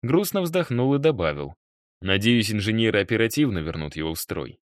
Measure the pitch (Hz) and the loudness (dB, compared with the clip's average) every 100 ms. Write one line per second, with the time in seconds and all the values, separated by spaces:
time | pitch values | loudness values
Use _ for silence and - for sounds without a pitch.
0 | 120 160 202 202 180 180 165 120 131 139 | 2 2 2 -2 -2 -2 0 0 2 2
1 | 156 131 82 73 71 - _ _ _ _ | 2 2 -2 -2 -8 -10 _ _ _ _
2 | 92 98 107 120 104 107 101 110 113 104 | 0 2 4 4 2 -2 0 2 2 2
3 | 98 113 113 - 147 98 78 82 76 76 | 0 2 0 2 0 0 -4 -6 -8 -6
4 | 78 80 - 78 65 - | -6 -6 -6 -8 -8 -14